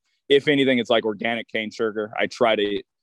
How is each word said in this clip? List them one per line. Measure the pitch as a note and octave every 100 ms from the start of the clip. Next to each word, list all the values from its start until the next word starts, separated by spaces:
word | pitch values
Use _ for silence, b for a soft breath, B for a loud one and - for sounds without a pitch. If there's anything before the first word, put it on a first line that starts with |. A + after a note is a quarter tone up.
| _ _ -
if | C#3 C#3+
anything, | C#3+ C3+ B2+
it's, | A2
like, | A2+ A2
organic | G2+ A2+ A#2 G#2+
cane | A2+ G#2+
sugar. | - A2+ G#2 G#2+ -
I | G#2
try | - A#2+ G#2+
to, | G#2 G2+ - _